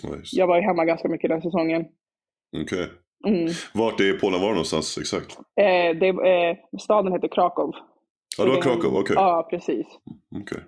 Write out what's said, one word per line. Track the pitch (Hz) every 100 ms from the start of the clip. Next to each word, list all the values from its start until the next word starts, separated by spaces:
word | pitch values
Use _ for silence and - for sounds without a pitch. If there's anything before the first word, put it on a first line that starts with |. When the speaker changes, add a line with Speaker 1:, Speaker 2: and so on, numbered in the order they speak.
Speaker 1:
Ja, | - 73
just. | -
Speaker 2:
jag | 185 185
var | 175
ju |
hemma | 202 175 165
ganska | 165 -
mycket | 165 -
den | 165
säsongen. | 180 175 160 165 160 _ _ _ _ _ _ 78
Speaker 1:
Okej. | 78 92 85 - _ _ 196
Speaker 2:
Mm. | 196 165 170 -
Speaker 1:
Vart | - 113 -
i | 98
Polen | 95 101 92
var | 98
du |
någonstans | 104 76 80 78 -
exakt? | - 95 - - - -
Speaker 2:
Eh, | 196 180 170 165
det, | 185
eh, | 185 185 180 170 170 _ 196
staden | - 214 190
heter | 175 156
Krakow. | - 180 - - - - _ _ _ _ -
Speaker 1:
Ja, | 113
det |
var | 131
Speaker 2:
Så |
det | 131
är |
en | 117
Speaker 1:
Krakow, | 67 65
okej. | 101 104
Speaker 2:
Ja, | 190 170 160
precis. | 175 - 123 - - - - _ 92
Speaker 1:
Okej. | 101 -